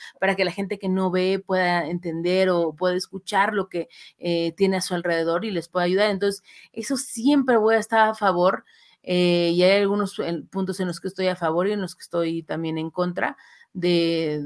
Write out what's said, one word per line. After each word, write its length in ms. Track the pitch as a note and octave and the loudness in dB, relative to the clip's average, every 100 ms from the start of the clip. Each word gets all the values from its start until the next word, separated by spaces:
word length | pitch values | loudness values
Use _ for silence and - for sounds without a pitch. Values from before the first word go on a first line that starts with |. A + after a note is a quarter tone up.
| - _ | -20 _
para 160 | F#3+ F#3 | -2 0
que 80 | |
la 80 | F#3 | -2
gente 260 | - G3+ G3 | -2 -6 -4
que 100 | F#3+ | -2
no 220 | F#3 F#3 | 0 0
ve 320 | F#3 F#3 F#3+ | 0 0 -2
pueda 440 | - F#3 F3+ F3 D#3 | 0 0 2 0 -2
entender 600 | F3 F3 E3 F3 F#3 F#3+ | -6 -4 -4 0 2 2
o 220 | F3 E3 | 2 0
pueda 220 | D#3 F3+ | 0 -2
escuchar 580 | F3+ - F#3+ - G3+ G#3 | -2 -6 -12 -4 0 0
lo 160 | G#3 F#3 | 0 -4
que, 200 | F3 D#3+ - - _ | -6 -8 -16 -20 _
eh, 340 | F3 E3+ E3 E3 | -4 -2 -2 0
tiene 200 | G3 F#3 | 0 0
a 40 | |
su 140 | - | -2
alrededor 500 | F3 E3+ E3 E3 E3+ | -4 -2 0 0 -2
y 60 | A3 | -2
les 180 | F3+ - | -6 -4
pueda 180 | F3+ F3 | -2 0
ayudar. 220 | F#3 G#3 | 2 2
Entonces, 340 | G3 G3+ G3 - - - | 2 -2 -2 -14 -20 -16
eso 240 | - G#3+ C4 | -12 -4 -4
siempre 600 | - A3+ A#3+ D4 C4 A#3 | -4 -2 2 4 4 4
voy 180 | G#3+ | 4
a 40 | A3 | 2
estar 300 | G#3 A3 A3 | 2 2 2
a 40 | |
favor, 500 | G#3+ G3+ F3 F3+ G3+ - _ _ _ | 2 0 4 2 2 -10 _ _ _
eh, 480 | - F3+ F3+ F3 E3+ | -2 2 4 4 2
y 100 | E3+ | 4
hay 160 | F3+ G3+ | 4 4
algunos, 400 | G3+ G#3 G3 - | 2 0 -2 -4
eh, 240 | D#3+ E3+ F3 | -6 -6 -6
puntos 300 | F#3+ F#3+ F3+ | -6 -4 -2
en 80 | F3+ | -4
los 140 | E3 | -4
que 80 | F#3+ | -8
estoy 180 | F#3 F#3 | -2 -2
a 80 | |
favor 320 | F3 E3 E3 F#3+ | 0 0 0 0
y 60 | |
en 80 | G#3 | -2
los 160 | F3+ - | -6 -10
que 60 | |
estoy 420 | - E3+ E3 E3 | -6 -2 -2 -4
también 340 | D#3+ D#3+ D#3+ D#3+ | -6 -6 -4 -4
en 120 | D#3+ | -4
contra 460 | - F3+ F#3 G#3+ - - - _ | -2 -4 -2 -4 -6 -20 -20 _
de, 680 | F#3 F3 E3+ E3 E3 D#3+ D3+ | -4 0 2 2 0 -2 -4